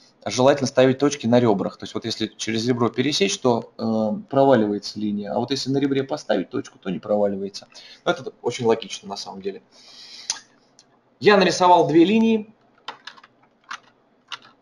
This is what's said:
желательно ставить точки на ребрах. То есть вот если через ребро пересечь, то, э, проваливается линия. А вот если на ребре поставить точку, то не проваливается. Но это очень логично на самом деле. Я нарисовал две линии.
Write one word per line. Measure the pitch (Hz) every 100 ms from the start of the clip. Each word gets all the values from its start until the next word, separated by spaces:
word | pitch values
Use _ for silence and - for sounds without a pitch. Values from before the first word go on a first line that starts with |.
| _ _ -
желательно | 110 131 147 147
ставить | - 131 131
точки | 143 - 113
на | 123
ребрах. | 120 101 92 -
То | 101
есть |
вот | 107
если | 113 - 107 -
через | - 113 117
ребро | 120 117
пересечь, | - 131 147 196 -
то, | 131 117 - -
э, | 113 110 107 104 -
проваливается | 135 139 127 107 101 - 107
линия. | 104 104 101
А | 107
вот | 120
если | 135 127
на | 139
ребре | 139 135
поставить | 135 147 - 107 87
точку, | 123 - -
то | 95
не | 82
проваливается. | 107 104 101 98 98 - - - - -
Но | -
это | 170 127 -
очень | - 120 117
логично | 113 98 - 98
на | 101
самом | - 95
деле. | 95 98 _ _ - - - - - - - _ _ _ _ _ _ _
Я | 156 202
нарисовал | 185 - 180 175 147
две | 156
линии. | 170 226 226 220 214 _ _ _ - - - - - _ _ _ - - _ _ _ _ - - - _